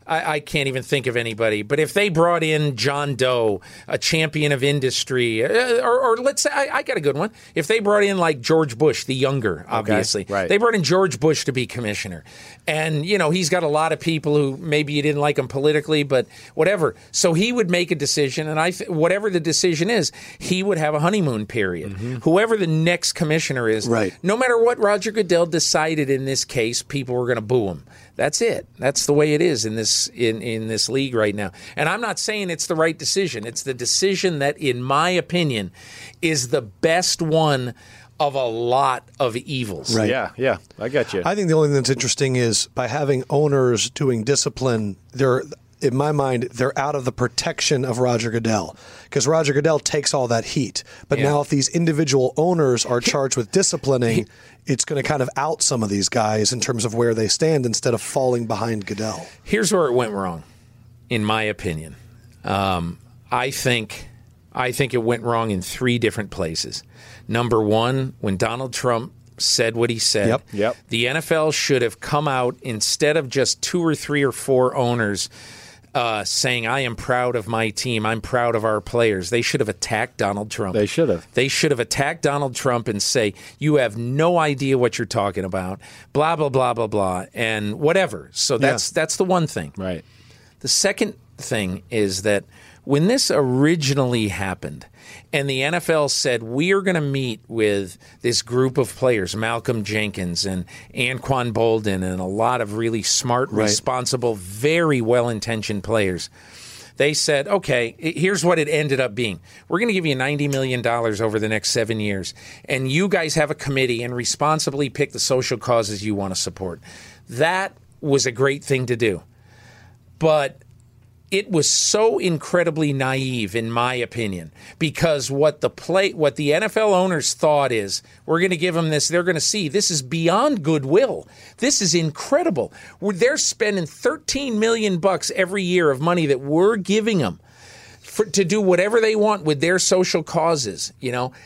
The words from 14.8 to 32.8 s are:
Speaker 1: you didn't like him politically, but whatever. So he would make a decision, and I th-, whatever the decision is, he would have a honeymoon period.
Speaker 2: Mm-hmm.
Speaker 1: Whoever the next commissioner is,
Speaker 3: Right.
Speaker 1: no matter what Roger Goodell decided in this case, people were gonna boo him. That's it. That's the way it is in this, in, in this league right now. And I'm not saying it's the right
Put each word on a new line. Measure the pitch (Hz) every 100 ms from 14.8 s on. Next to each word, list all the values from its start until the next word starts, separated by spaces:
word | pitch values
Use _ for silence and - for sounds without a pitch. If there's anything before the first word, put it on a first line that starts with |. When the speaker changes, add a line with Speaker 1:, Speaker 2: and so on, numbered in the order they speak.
| 147
Speaker 1:
you | 147
didn't | 147 147
like | 147 147
him | 120
politically, | 139 147 151 147 156
but | 139 131 113 - -
whatever. | - 165 202 143 - -
So | - 185
he | 165 226
would | 247 185
make | 175 170
a |
decision, | 165 135 156 139 143 156
and | 156
I | 170
th-, | 185 -
whatever | 165 170 196 208
the | 180
decision | 160 147 185 156 175
is, | 233 151 - - -
he | - 185
would | 196 175
have | 156
a | 151
honeymoon | 170 208 151 110 107
period. | 120 95 87 76
Speaker 2:
Mm-hmm. | 95 117 127
Speaker 1:
Whoever | 160 180 226 220
the | 170
next | 156 165 175 -
commissioner | - 160 160 - 131 113
is, | 110 117
Speaker 3:
Right. | 117 98 -
Speaker 1:
no | 175 226
matter | 254 233
what | 233 247
Roger | 202 208 220
Goodell | 214 180 170 170
decided | 160 - 165 156 156 135
in | 135 135
this | 131
case, | - 131 113 120
people | - 143 123
were | 123 123
gonna | 117
boo | 110 127 98
him. | 78 - - - -
That's | 139 -
it. | 233 160 - -
That's | 135 - -
the |
way | 147 151
it | 147
is | 175 120
in | 110 110
this, | 107 - -
in, | - 117 110
in | 120 113 110
this | 107 -
league | 131 135
right | 117 107
now. | 101 98 - - -
And | 156
I'm | 202
not | 226 175
saying | - 214 185
it's | 160 -
the |
right | 160